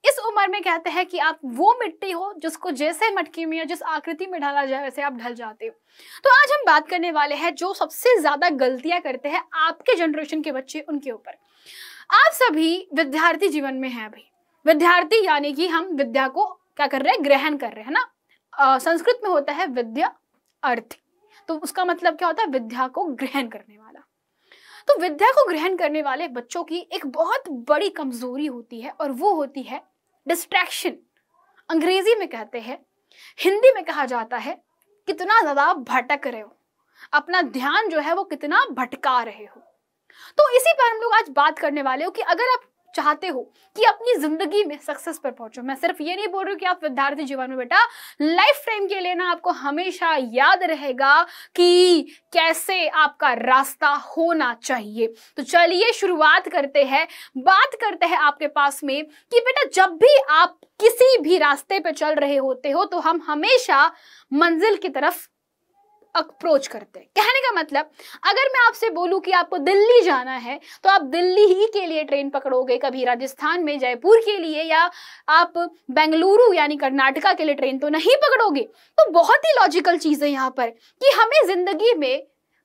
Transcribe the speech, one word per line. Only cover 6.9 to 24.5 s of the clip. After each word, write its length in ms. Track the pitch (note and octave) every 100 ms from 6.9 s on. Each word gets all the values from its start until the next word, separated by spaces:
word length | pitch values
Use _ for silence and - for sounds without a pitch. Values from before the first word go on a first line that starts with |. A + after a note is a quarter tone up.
| F4+ F4
वाले 240 | D4+ C#4+ C#4
हैं 180 | E4+ -
जो 180 | F4+
सबसे 460 | G4 D#4 - A#4+ A#4
ज्यादा 280 | D4+ C#4+ F4
गलतियां 500 | C#4+ B3+ B3+ D#4 F4
करते 280 | E4 B3+ C#4+
हैं 140 | E4+ F4+
आपके 420 | D#4+ D#4+ D#4+ - G4+
जनरेशन 460 | E4 D4 D4+ D#4
के 100 | D4+
बच्चे, 340 | C4 C4 D#4 C#4+
उनके 220 | D4 C#4
ऊपर। 200 | A3+ - - _ _ _ - - - -
आप 180 | G#4 D#5
सभी 540 | D#5+ B4+ D#4 D#4+ F4 F#4
विद्यार्थी 540 | D4 D4+ D4 E4+ E4 F#4+
जीवन 260 | D4+ C4+
में 160 | C4 C4
हैं 160 | A#3+ G#3+
अभी। 220 | - _ _ _ _ D4
विद्यार्थी 600 | D#4 E4+ F4 F4 A4+ F#4
यानी 280 | D4 C#4+
कि 140 | C#4 F4
हम 220 | E4 F#4
विद्या 340 | D4 C4 B3 C4
को 180 | C#4 G#4 - _ -
क्या 100 | C#4+
कर 140 | C4+
रहे 120 | C4+
हैं? 100 | A4+ C#4+
ग्रहण 320 | C4+ D4+ D4
कर 140 | A#3+
रहे 80 | G#3+
हैं, 60 | A3
है 80 |
ना? 160 | D#4 B4 _ _ _ _
अ, 240 | - C#4 C4
संस्कृत 420 | C4 E4 E4+ A#4+
में 60 | G#4+
होता 240 | E4 C#4+
है 140 | C#4+ F4+
विद्या 460 | B3+ A3+ A3+ F4+ - _ _ _ _
अर्थी, 380 | C#4+ A#3+ - - _ _ _ _ -
तो 60 |
उसका 320 | D#4+ D#4 - F4+
मतलब 320 | F4 F4 D#4+
क्या 100 | F4
होता 160 | E4
है? 60 | G#4+
विद्या 380 | C4 A3+ A#3+ C4
को 160 | C4 D#4+
ग्रहण 420 | A#3+ C4 C#4 A#3+
करने 300 | A3 G#3+ G#3
वाला। 300 | A3 - _ _ _ _ _